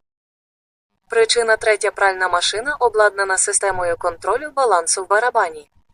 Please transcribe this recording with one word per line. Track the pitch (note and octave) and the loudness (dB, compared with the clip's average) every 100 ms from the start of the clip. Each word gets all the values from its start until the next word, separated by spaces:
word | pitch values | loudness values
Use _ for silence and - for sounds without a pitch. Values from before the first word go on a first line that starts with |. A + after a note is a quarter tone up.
| _ _ _ _ _ _ _ _ _ _ _ | _ _ _ _ _ _ _ _ _ _ _
Причина | A3+ A3+ A#3 A3+ A3 | 0 2 2 2 2
третя: | A3 G#3 G3+ | 2 2 0
пральна | - G3 F#3 F#3 | 2 0 2 0
машина | F3 F3 G3+ C4+ D4 | 0 0 -4 -6 0
обладнана | A#3+ G#3+ G#3 G3 G3 F#3 | 0 4 2 2 -2 0
системою | - G3 G3 F#3 F3+ E3+ | 0 -2 -2 -2 -4 -2
контролю | F3+ E3 F#3 B3 D4+ | -4 -4 -4 -4 -4
балансу | C#4 B3 F3+ E3 G3+ | -2 2 2 0 -6
в | F#3 | 0
барабані. | G3+ B3 A#3+ F3+ D#3 D3 _ _ | 0 2 0 -2 -6 -20 _ _